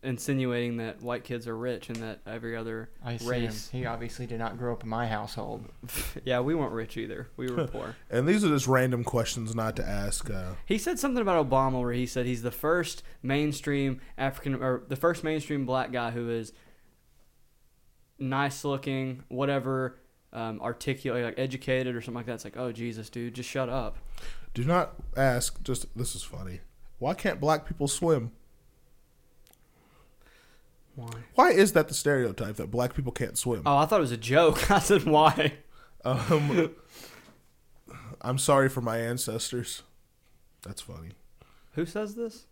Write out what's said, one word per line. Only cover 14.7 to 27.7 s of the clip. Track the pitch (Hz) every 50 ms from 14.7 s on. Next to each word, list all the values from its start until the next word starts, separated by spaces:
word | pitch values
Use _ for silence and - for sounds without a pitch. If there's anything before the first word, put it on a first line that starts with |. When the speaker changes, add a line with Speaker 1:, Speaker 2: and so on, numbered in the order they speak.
| 127 - -
Speaker 1:
the | - 139
first | 135 170 170 170 - -
mainstream | 156 156 156 147 - 151 143 135
black | 123 127 131 123 117
guy | 123 123 120 117
who | 117 120 120 117
is | 117 117 110 104 - - - - - _ _ - _ _ _ _ _ _ - _ _ _ - _ _ _ _ _ _ _ _ _ _ _ _ _ _ -
nice | 135 131 135 135 143 139 139 - -
looking, | 147 139 135 135 139 135 135 131 131 127 127 -
whatever, | - - 127 139 139 143 135 120 131 131 131 131 123 - - _ _ _ _ _ _ -
um, | 113 113 113 110 -
articulate, | - 120 120 - - - 131 135 - 135 117 123 120
like, | 117 - -
educated | 131 127 127 131 - - 131 131 131 127 123
or | 117
something | 107 - 117
like | 120 117
that, | 120 117
it's | 110 -
like, | 107 98
"Oh, | 117 127 123
Jesus, | 113 110 117 120 110 110 110 107
dude, | - 120 117 120 113
just | 127 123 -
shut | - 139 131 120
up." | 127 135 117 107 - - - - - - - - - - - - -
Speaker 3:
Do | - 120
not | 143 170 180 170 - - - - - -
ask, | 131 135 135 123 123 120 - - - -
just, | - 127 117 - - -
this | 113 123 - -
is | 95 -
funny. | - - - 98 92 90 85 - - _ - - - - -
Why | 123 135 180
can't | - - 208 - -
black | 139 151 156 151 156
people | -